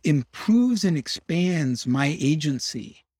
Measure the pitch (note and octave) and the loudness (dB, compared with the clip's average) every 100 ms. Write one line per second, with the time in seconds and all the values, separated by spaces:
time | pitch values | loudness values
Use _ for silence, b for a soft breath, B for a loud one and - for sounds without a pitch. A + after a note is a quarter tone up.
0 | D#3 D3 B2 - - A3+ B3 A3+ F#3+ D#3 | 2 0 0 -4 2 4 4 2 0 0
1 | - - - E3 F3+ E3+ C3+ A#2+ B2 C3+ | -4 -8 -4 -2 0 0 0 -2 -2 0
2 | C#3+ D#3 C3+ D#3 D3 B2+ - B2 - - | 0 0 0 0 0 -4 -6 -8 -12 -18
3 | _ _ | _ _